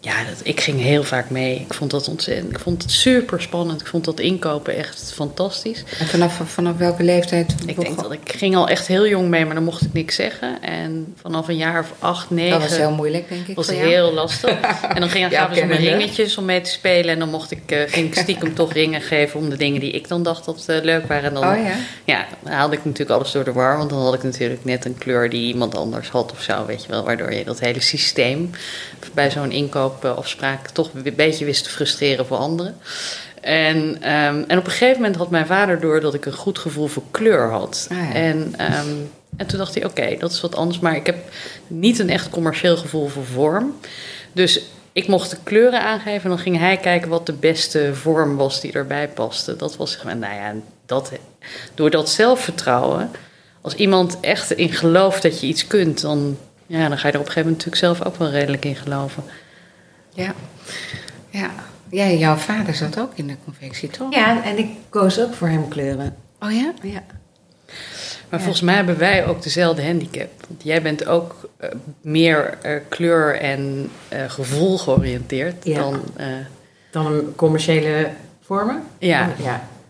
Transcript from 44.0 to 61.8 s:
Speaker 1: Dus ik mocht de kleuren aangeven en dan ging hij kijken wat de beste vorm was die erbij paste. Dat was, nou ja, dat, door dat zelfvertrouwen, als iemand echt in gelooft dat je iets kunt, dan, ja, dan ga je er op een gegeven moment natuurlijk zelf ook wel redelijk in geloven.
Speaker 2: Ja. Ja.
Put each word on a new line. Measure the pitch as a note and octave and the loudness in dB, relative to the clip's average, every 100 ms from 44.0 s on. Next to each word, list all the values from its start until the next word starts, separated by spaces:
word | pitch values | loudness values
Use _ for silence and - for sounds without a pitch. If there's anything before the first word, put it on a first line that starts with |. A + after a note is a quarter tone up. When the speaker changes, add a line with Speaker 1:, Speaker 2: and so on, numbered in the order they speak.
| - - - | -14 -16 -12
Speaker 1:
Dus | - F3+ - - - - | 2 4 4 -2 -20 -6
ik | - F#3+ | -4 6
mocht | F#3 - | 4 4
de | - | -8
kleuren | - G#3 A#3+ A#3+ | 2 6 6 6
aangeven | G#3+ A3 G#3+ G#3 | 0 -2 -2 -4
en | F#3 | -2
dan | F3+ | -2
ging | F3+ E3+ | 2 4
hij | F3 F#3+ | 4 4
kijken | F#3 F3 E3+ | 4 2 2
wat | E3 E3+ | -2 -2
de | |
beste | C#3+ D#3+ D#3+ - D#3 D3 | 0 2 2 0 2 0
vorm | C3+ D3 D#3+ D3+ C#3 | 0 2 4 4 4
was | C3+ C3+ | 0 0
die | - | -6
erbij | C#3 C3+ C#3+ D3 | -6 -4 -4 -4
paste. | - A2+ - - C#3+ | -4 -4 -4 -6 -4
Dat | D3+ - | -6 -6
was, | - - | -6 -6
nou | - A#2 | -6 -6
ja, | G#2 G2+ G2+ G#2+ G#2+ - _ | -6 -8 -8 -10 -12 -20 _
dat, | C3 C3+ C3 - _ - - - | -4 -4 -12 -16 _ -18 -16 -16
door | - D#3 | 2 4
dat | D#3 D3+ | 4 2
zelfvertrouwen, | - A3 B3+ - E3+ - B2 C3 D3 A#3+ - - _ _ _ | 4 6 6 2 -4 2 4 4 0 -2 -8 -20 _ _ _
als | - | -10
iemand | - G3+ F#3+ F3 F3 | 0 4 6 4 0
echt | - - - | -2 0 0
in | - E3+ | 0 0
gelooft | E3+ E3+ E3+ G3 F#3+ | 2 4 6 6 4
dat | E3+ E3 | 0 0
je | C3 | -4
iets | - - | -2 2
kunt, | G#3 F3 D3 | 2 2 0
dan, | D3+ D3 C#3+ C#3 - _ _ | 0 0 0 -4 -10 _ _
ja, | E3 D#3 | 0 0
dan | C#3+ | 2
ga | D3 | 0
je | |
er | C#3+ | 0
op | C#3+ | 0
een | |
gegeven | - D#3+ | -2 0
moment | D#3+ | 0
natuurlijk | - - F3+ F3 | -2 0 2 2
zelf | - | -2
ook | - | -2
wel | D#3+ | 0
redelijk | C#3+ C#3+ C#3+ | 0 0 0
in | D3 C#3 | -2 -6
geloven. | - C#3 C#3 - - - - - - _ _ _ _ | -6 -6 -6 -8 -12 -16 -20 -20 -20 _ _ _ _
Speaker 2:
Ja. | - F#3 - - - - - - - - - - | -8 -8 -8 -14 -18 -14 -12 -12 -12 -14 -18 -12
Ja. | G3+ F#3+ - - - | -8 -8 -8 -18 -20